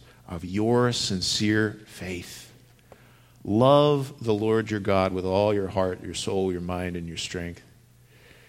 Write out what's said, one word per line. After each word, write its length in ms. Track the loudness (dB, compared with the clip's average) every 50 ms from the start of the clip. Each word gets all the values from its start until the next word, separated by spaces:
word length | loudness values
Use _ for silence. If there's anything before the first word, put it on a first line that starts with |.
| -20 -20 -20 -20 -14
of 160 | -12 -12 -10 -8
your 480 | -6 -2 0 2 2 4 4 4 2
sincere 880 | 0 -2 -2 -2 -2 -2 -2 -2 -2 0 2 2 2 2 2 0 -2 -8 -14
faith. 640 | -20 -16 -12 -10 -10 -8 -10 -10 -14 -16 -18 -20 -20 -20 -20 -20 _ _ _ _ _ -20 -20 -20 -20 -20 -20 -20 _ -20 -12 -4
Love 680 | 0 2 6 6 8 8 8 6 6 4 2 -2 -6 -10 -6
the 140 | -2 -2 0
Lord 380 | 0 2 2 2 2 0 0
your 80 | -4 -2
God 340 | 0 2 2 4 2 2 0
with 120 | -2 -2
all 280 | 0 2 2 2 2 2
your 140 | 0 -2
heart, 360 | -2 -2 -2 0 0 -2 -6 -8
your 120 | -10 -10
soul, 360 | -8 -6 -4 -2 0 0 0
your 100 | -2 -4
mind, 340 | -4 -4 -4 -4 -4 -6 -6
and 120 | -8 -8
your 100 | -8 -8
strength. 440 | -8 -8 -8 -8 -8 -8 -8 -10 -14 -18 -20 -20 -20 _ _ _ _ _ _ -20 -20 -20 -20 -20 -20 -20